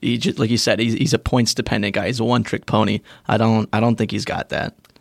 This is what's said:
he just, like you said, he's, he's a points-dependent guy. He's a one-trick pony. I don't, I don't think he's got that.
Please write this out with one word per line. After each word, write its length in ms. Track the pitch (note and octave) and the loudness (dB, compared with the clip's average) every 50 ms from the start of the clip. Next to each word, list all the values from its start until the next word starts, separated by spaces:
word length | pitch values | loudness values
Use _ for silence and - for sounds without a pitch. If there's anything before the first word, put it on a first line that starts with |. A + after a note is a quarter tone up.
he 160 | - A#2+ A#2+ A#2 | -4 -2 -2 0
just, 200 | A#2 G3 - - | -2 -2 -2 0
like 120 | B2+ A2 | 0 0
you 60 | A#2+ A2 | 0 2
said, 200 | - B2 G#2+ G2 | 2 2 2 2
he's, 160 | A2+ A#2 A2+ | 2 0 0
he's 200 | - C3 A#2 - | 0 0 0 0
a 40 | - | 0
points-dependent 760 | - - - B2+ A#2 A2 - - - - - G#2+ G2+ G2+ G2 | 0 0 2 2 2 2 0 -2 -2 -2 -2 -2 -2 -2 -2
guy. 120 | A2 F#2 | -2 -2
He's 140 | F#2 B2 B2 | -2 -2 -2
a 40 | A2+ | 0
one-trick 420 | A#2 B2 A#2+ A2 - - - - | 0 0 0 0 -2 -4 -6 -4
pony. 340 | - - G#2+ G#2+ G2+ G#2 G#2+ - - - - _ - | 0 2 2 2 2 0 -4 -6 -10 -20 -14 _ -2
I 80 | A2 | 0
don't, 320 | A2 A2+ A2+ A2+ A2 G#2+ - - | 2 4 4 4 2 0 0 0
I 80 | G#2+ | 0
don't 160 | A2+ A#2 A2+ | 2 2 2
think 140 | - A2+ G2+ | 0 0 -2
he's 140 | G2 G2+ - | -2 -6 -4
got 240 | - - - - - | -4 -6 -6 -6 -6
that. 240 | - - - - - _ _ _ _ - | -4 -4 -4 -6 -8 _ _ _ _ -10